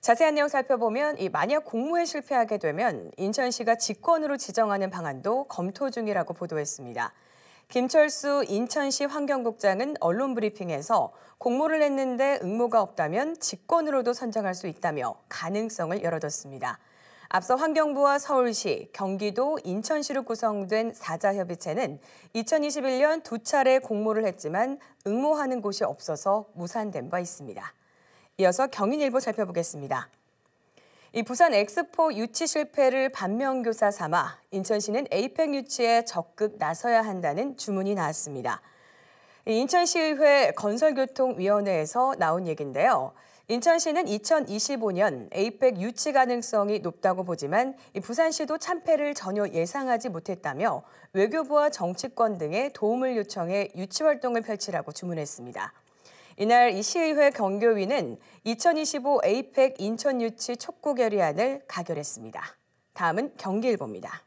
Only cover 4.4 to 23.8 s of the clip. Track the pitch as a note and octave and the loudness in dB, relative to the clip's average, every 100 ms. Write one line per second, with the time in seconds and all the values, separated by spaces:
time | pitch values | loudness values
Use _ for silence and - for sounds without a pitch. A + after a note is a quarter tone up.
4.4 | - A3 A3 G3+ F#3+ F#3 D#3+ C3 F#3 B3 | -2 0 2 2 -2 -4 -8 -4 -2 -2
5.4 | C#4 - F3+ G3 C4+ A#3+ A3 F#3+ - F3 | -4 -6 -6 -4 -4 -4 -2 -2 -2 -6
6.4 | F3 D#3 D3 - B2 A#2 A#2 _ _ _ | -6 -4 -4 -6 -8 -6 -6 _ _ _
7.4 | - - _ B3 B3+ D#4+ D4+ D4 C#4+ C#4+ | -20 -20 _ -2 2 4 4 2 0 0
8.4 | B3+ G3+ C#4 D4+ C#4 C4+ C#4+ D4 C#4+ C4+ | 0 -2 -2 -2 0 0 -2 -2 -2 0
9.4 | A#3 A3+ G#3 F#3+ C4+ D4+ E3 F#3+ C4+ A#3 | -2 0 0 2 -2 -2 0 0 0 0
10.4 | G#3+ G#3 F3+ D3 D#3 E3+ C3+ - - _ | -2 -4 -6 -6 0 0 0 -6 -20 _
11.4 | B3 B3 D#4 D#4+ D4 C4+ C4 B3 C4+ C#4 | -2 2 2 2 2 2 -2 0 2 2
12.4 | F3+ A3 A#3+ A#3 G3+ - D3+ F#3 D4 E4 | -2 0 2 2 2 -2 -2 0 -2 -4
13.4 | - G3 - E4 D#4 C#4 A#3+ A#3+ B3 A3 | -6 -6 0 0 2 0 0 -2 -4 -2
14.4 | G3 F3+ F#3+ D#3 F3 D3+ A#2+ - _ - | -2 -4 -8 -4 -4 -2 -6 -8 _ -10
15.4 | E3 G#3 A3+ A3 E3 F#3+ E3 D#3+ D3+ - | -6 -4 -4 -4 -4 -2 -2 -4 -4 -6
16.4 | C#3+ C3+ B2 A2 _ _ - - - F#3+ | -8 -8 -8 -8 _ _ -20 -20 -4 -4
17.4 | - B3+ D#4+ D#4 D4+ C#4 C#4+ C#4 C#4 C4+ | 0 0 2 2 2 4 4 4 2 2
18.4 | B3 G#3+ F#3+ C3 - - G3 G3 G#3 G3+ | 2 0 -2 -4 -6 -6 -4 -2 -2 0
19.4 | C#4 D#4 - F#3 - D#4 C#4+ C4+ B3 A3+ | 0 -2 -4 -4 -2 -2 -2 -4 -4 -2
20.4 | A3+ G#3 F#3+ G#3+ A3+ A3+ - E3 G3+ G3+ | 0 -2 0 0 0 -6 -8 0 0 0
21.4 | F3+ F3 F3 E3+ B3+ D3 - - - A3+ | -4 -6 -4 -4 -4 -6 -18 -20 -8 -6
22.4 | A3 D#4+ D4 D4 C4+ B3+ D4 D#4+ - A3+ | 0 0 2 0 0 2 2 2 -4 -6
23.4 | - C#4+ C4 C4 | 0 4 6 4